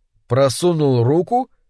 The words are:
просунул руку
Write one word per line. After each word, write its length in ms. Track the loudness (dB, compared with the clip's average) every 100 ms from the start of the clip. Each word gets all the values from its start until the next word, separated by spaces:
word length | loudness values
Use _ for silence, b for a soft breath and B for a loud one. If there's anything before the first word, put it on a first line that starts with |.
| _ _ -4
просунул 760 | 0 0 0 -2 0 0 0
руку 460 | 2 0 0 -4 -4 _ _